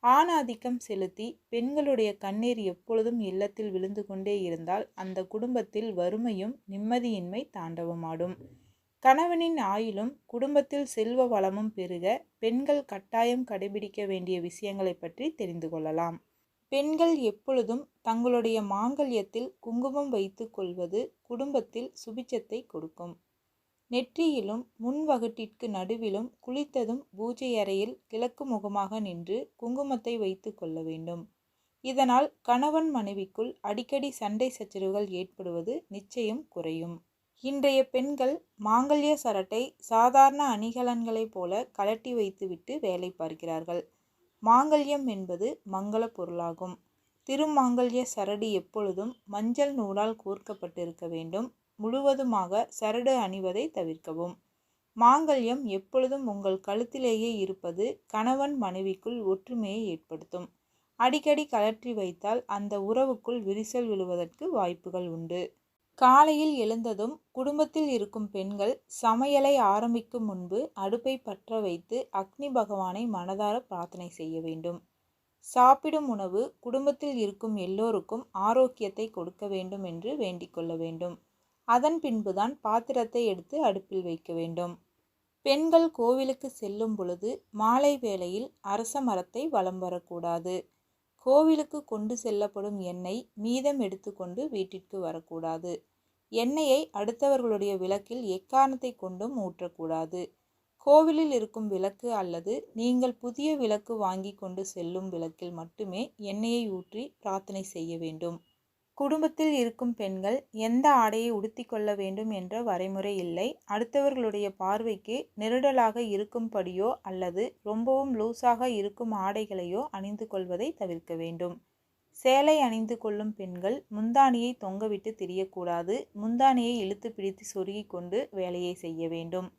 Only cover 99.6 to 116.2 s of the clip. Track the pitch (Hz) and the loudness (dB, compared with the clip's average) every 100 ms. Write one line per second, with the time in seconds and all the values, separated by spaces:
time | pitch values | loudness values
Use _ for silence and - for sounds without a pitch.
99.6 | 180 170 160 160 160 175 170 _ _ _ | -10 _ -4 -2 -2 -6 -10 _ _ _
100.6 | _ _ - 294 320 311 311 254 214 - | _ _ 8 10 10 4 2 2 -2 -4
101.6 | 214 190 190 196 - 220 185 170 175 240 | -4 0 -2 -4 -4 -2 -2 -4 -4 -6
102.6 | - 220 233 247 247 247 240 240 294 302 | -6 -2 2 4 2 0 -8 -2 0 2
103.6 | 233 208 208 226 196 185 196 202 190 185 | 2 0 -2 -2 -2 -2 -6 -10 -10 -8
104.6 | 190 - 170 180 190 175 165 165 175 170 | -8 -6 -6 -4 -6 -6 -8 -8 -12 -10
105.6 | 165 _ 208 185 277 _ 202 202 226 240 | -14 _ -8 -6 -8 _ -8 -4 -2 0
106.6 | 226 185 185 214 262 _ 202 190 196 196 | -2 -6 -8 -10 -12 _ -4 -4 -4 -10
107.6 | 190 180 165 165 165 160 170 170 _ _ | -10 -8 -8 -6 -8 -6 -6 -8 _ _
108.6 | _ _ _ - 277 311 311 - 311 294 | _ _ _ -4 0 2 0 2 0 2
109.6 | 233 226 247 233 202 190 196 254 - 220 | 0 0 -4 -2 -4 -2 -2 -2 -4 -4
110.6 | 220 240 285 269 220 220 233 220 214 220 | 2 6 8 8 6 4 0 -2 -4 -8
111.6 | 240 220 208 208 196 190 220 208 180 214 | -8 -2 -2 0 -2 -4 -4 -4 -6 -4
112.6 | 240 180 190 190 196 196 175 170 220 - | -2 -2 -2 -4 -4 -2 -2 -2 -4 -4
113.6 | - 208 233 285 277 262 233 208 202 196 | -6 -4 0 2 2 2 -2 0 -4 -2
114.6 | 190 214 226 196 - 240 - - 214 247 | -2 0 -2 -6 -6 -6 -6 -6 0 2
115.6 | 277 262 226 233 233 196 | 4 6 4 2 -2 -2